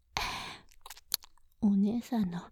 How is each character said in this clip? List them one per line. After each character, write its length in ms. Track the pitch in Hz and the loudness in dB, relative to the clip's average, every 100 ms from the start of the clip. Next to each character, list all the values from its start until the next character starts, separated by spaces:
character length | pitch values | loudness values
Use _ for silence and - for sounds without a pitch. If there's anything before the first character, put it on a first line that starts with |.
| _ - - - - - - - - - - - - - - _ | _ -4 -2 -4 -10 -14 -18 -20 -18 -18 -6 -6 -6 -20 -20 _
お 80 | 214 | 4
姉 300 | 196 208 233 | 4 4 0
さ 160 | - 233 | -2 0
ん 100 | 185 | 0
の 120 | 175 - | -4 -10